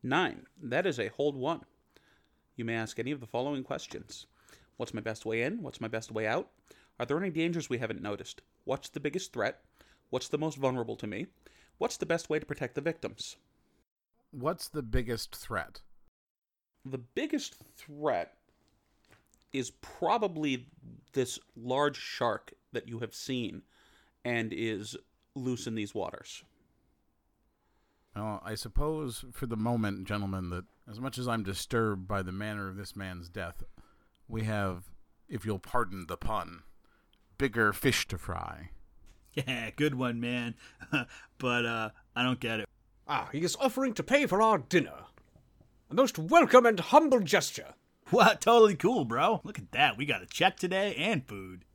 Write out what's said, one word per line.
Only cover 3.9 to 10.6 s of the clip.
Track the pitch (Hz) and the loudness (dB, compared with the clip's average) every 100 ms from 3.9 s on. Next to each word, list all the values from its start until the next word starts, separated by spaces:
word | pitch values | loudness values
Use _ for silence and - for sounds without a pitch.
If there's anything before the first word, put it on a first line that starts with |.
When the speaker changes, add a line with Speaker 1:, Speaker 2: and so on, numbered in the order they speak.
| - - - - _ _ - _ _ | -14 -14 -18 -20 _ _ -20 _ _
Speaker 1:
What's | 117 | -8
my | 110 | -6
best | 110 107 | -6 -6
way | 113 113 | -4 -2
in? | 123 226 | -2 -4
What's | 151 - | -8 -8
my | 113 | -6
best | 113 110 | -6 -4
way | 110 107 | -4 0
out? | 131 - _ _ - _ _ | -2 -4 _ _ -20 _ _
Are | 123 | -2
there | 147 | 0
any | 196 | 0
dangers | 156 165 170 147 | 0 0 -2 -2
we | 120 | -4
haven't | 117 107 | -2 -4
noticed? | 95 101 92 - _ _ | -6 -6 -8 -16 _ _
What's | - 135 - | -4 -4 -4
the | 175 | -6
biggest | 147 185 - | -4 -4 -6
threat? | 120 107 - _ _ - _ _ | -2 -2 -2 _ _ -20 _ _
What's | 131 - | -4 -2
the | 147 | -2
most | 156 | -2
vulnerable | 135 | 0